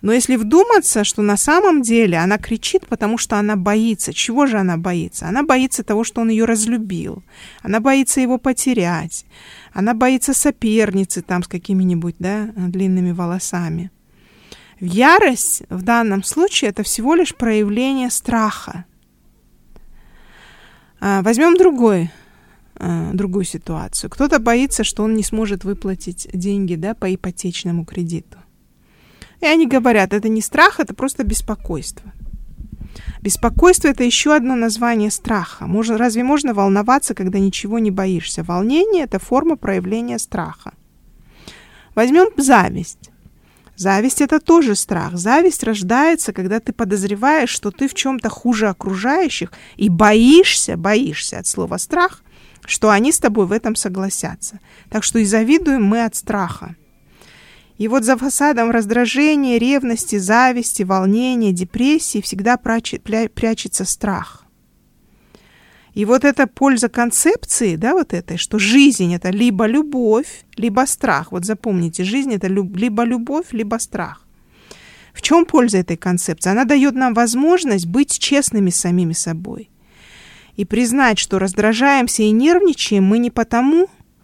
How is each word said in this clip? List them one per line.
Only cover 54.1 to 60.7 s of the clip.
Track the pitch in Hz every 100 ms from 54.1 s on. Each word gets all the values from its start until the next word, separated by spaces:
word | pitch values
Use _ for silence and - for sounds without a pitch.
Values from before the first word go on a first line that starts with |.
| - 156 - - 202 _ - -
Так | 214
что | - 226
и | 208
завидуем | 220 220 320 302 269
мы | 202 226 226
от | -
страха. | - 208 175 - - 170 _ _ _ _ - - - - _ -
И | 214
вот | 262
за | 226 247
фасадом | 269 - 294 240 233
раздражения, | 233 208 240 233 262 302 294 269 233
ревности, | 247 277 247 226 - 208
зависти, | 185 233 254 240 233